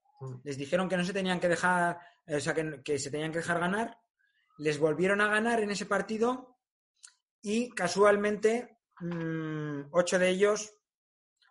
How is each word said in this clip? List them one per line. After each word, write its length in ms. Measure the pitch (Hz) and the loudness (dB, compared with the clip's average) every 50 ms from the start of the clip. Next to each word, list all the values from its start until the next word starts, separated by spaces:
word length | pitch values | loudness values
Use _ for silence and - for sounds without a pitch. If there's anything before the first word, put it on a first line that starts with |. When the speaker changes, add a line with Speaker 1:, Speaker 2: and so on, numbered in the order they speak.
| _ _ _ _ | _ _ _ _
Speaker 1:
Mm. 160 | 135 131 127 127 - | -14 -14 -14 -12 -10
Speaker 2:
Les 140 | 143 139 127 | -10 -8 -8
dijeron 300 | 143 139 180 175 190 180 | -4 -2 0 0 0 0
que 80 | 185 | 0
no 80 | 180 175 | 0 0
se 80 | 180 196 | 0 -2
tenían 260 | 196 190 185 180 175 | -2 0 0 0 0
que 100 | 175 175 | 2 2
dejar, 520 | 185 175 - 180 180 180 175 175 170 175 - - - _ _ | 2 2 2 2 2 4 2 0 0 -4 -10 -18 -20 _ _
eh, 100 | - 151 | -4 -4
o 40 | 147 | -2
sea, 120 | 135 165 151 | -2 -2 -2
que, 260 | 160 160 156 151 131 123 | -2 -2 -4 -6 -8 -6
que 160 | - 151 135 | -4 -4 -4
se 120 | 131 143 135 | -4 -4 -6
tenían 180 | 147 151 160 | -4 -4 -4
que 80 | 156 165 | -4 -4
dejar 220 | 160 160 175 170 | -2 -2 0 0
ganar. 380 | 170 175 190 214 233 226 - - _ _ _ _ _ _ _ _ _ _ _ - | 0 0 0 0 -2 -4 -6 -12 _ _ _ _ _ _ _ _ _ _ _ -4
Les 200 | 147 151 151 139 | -2 -2 0 2
volvieron 420 | 151 160 151 - 175 185 202 202 | 2 2 2 2 2 2 2 2
a 80 | 208 208 | 2 2
ganar 320 | 208 214 220 233 240 226 | 2 2 2 2 2 0
en 100 | 214 208 | 0 -2
ese 160 | 202 190 202 | -2 -4 -4
partido 720 | 190 202 196 185 - 220 214 226 240 254 254 - - _ _ _ _ _ _ _ _ _ _ - - _ _ _ _ _ _ - | -2 -2 -2 -2 -2 -2 0 0 0 0 -2 -6 -14 _ _ _ _ _ _ _ _ _ _ -20 -20 _ _ _ _ _ _ -6
y 280 | 202 208 226 226 - | -2 -2 0 -2 -2
casualmente, 1040 | - - 185 170 - 190 202 208 208 202 208 208 214 208 208 220 226 240 247 - - _ _ _ _ - | -2 -2 -2 0 4 6 6 6 6 6 2 0 0 2 2 2 2 2 -2 -8 -14 _ _ _ _ -12
mm, 840 | 175 170 170 170 165 165 160 160 160 156 156 156 151 151 147 143 143 143 165 | -10 -8 -6 -6 -4 -4 -4 -4 -6 -6 -6 -6 -6 -6 -6 -8 -8 0 0
ocho 260 | 175 180 180 196 185 | 0 2 2 2 2
de 100 | 180 185 | 2 2
ellos 440 | 185 185 202 202 214 202 - - - _ _ _ _ _ _ _ _ _ _ _ _ _ _ _ | 2 4 2 2 2 0 -4 -10 -16 _ _ _ _ _ _ _ _ _ _ _ _ _ _ _